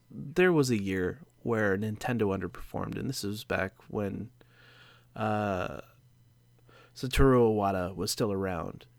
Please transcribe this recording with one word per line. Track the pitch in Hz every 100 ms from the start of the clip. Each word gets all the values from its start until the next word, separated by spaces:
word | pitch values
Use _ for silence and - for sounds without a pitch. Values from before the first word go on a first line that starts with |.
| _
there | - 143 170 185
was | 160 131
a | 113
year | 98 95 90 - - _
where | - 113 104 95
Nintendo | 107 107 - 117 104 95
underperformed, | 90 - - - 113 107
and | 120
this | 135
was | 101 107
back | - 95 95 - -
when, | 110 101 101 104 _ _ _ - - - - _ -
uh, | 107 107 104 92 - - - _ _ _ _ _ _ _ _ - - -
Satoru | 131 - 135 127 117 107
Iwata | 98 95 87 90
was | 95
still | - 113
around, | 98 98 87 - - -